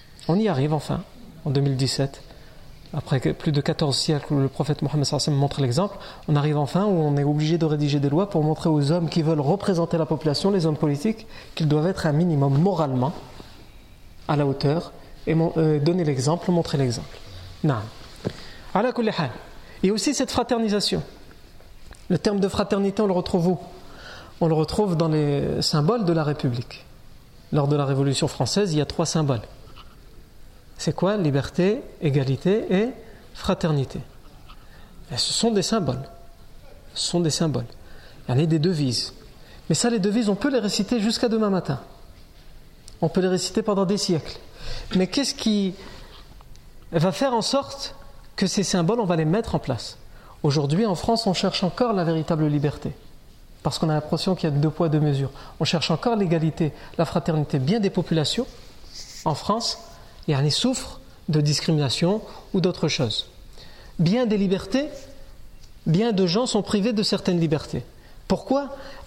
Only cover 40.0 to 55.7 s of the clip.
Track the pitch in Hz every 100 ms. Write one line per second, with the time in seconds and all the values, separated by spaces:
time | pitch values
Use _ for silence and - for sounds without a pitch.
40 | 190 208 214 196 285 262 202 190 196 240
41 | 208 226 247 220 214 190 - 131 - -
42 | - - - - - - - - - -
43 | 165 - 185 180 - - - 196 185 202
44 | - 165 - - - - - - - 185
45 | 185 - 269 - 226 208 196 175 - -
46 | - - - - - - - - - 165
47 | 180 - 269 233 - 269 269 - - -
48 | - - - - 185 - 185 185 165 233
49 | 196 170 156 196 226 165 - 120 - -
50 | - - - - 151 143 139 160 226 170
51 | - 233 - 175 190 - 180 - 247 202
52 | 165 160 156 165 151 147 147 - - 139
53 | - - - - - - 156 - 165 151
54 | 147 160 - 180 165 143 156 - 170 151
55 | 151 139 135 - - - 156